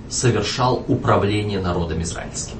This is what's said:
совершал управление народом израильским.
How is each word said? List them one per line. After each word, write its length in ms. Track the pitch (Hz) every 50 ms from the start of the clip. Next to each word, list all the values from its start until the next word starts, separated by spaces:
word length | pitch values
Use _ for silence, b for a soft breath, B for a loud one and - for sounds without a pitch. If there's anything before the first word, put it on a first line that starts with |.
| - -
совершал 720 | - - - 120 104 104 101 - - - - 208 - - - -
управление 720 | 127 - - 113 107 98 98 101 104 104 101 101 101 92
народом 420 | 90 90 87 90 85 80 82 85
израильским. 540 | 82 - - - - - - - - - - -